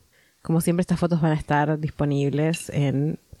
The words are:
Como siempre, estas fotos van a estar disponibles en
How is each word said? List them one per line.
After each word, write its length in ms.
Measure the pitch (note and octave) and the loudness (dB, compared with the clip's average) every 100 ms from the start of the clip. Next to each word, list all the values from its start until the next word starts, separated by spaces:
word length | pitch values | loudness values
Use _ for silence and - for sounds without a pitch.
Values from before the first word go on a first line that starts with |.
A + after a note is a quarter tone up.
| _ _ _ _ | _ _ _ _
Como 180 | - E3 | -2 0
siempre, 220 | F3 E3+ | 2 0
estas 180 | F3+ F3 | 0 0
fotos 200 | E3+ E3+ | 0 2
van 120 | D#3+ | 2
a 20 | |
estar 460 | D#3 - D3 D3 D#3 | 0 0 0 2 0
disponibles 880 | D3+ - D3 C#3 C#3 C#3+ D#3 E3+ - | -4 -2 -2 0 0 0 0 -2 -4
en 480 | - C#3+ C3 D3+ E3+ _ - | -2 0 0 -2 -4 _ -6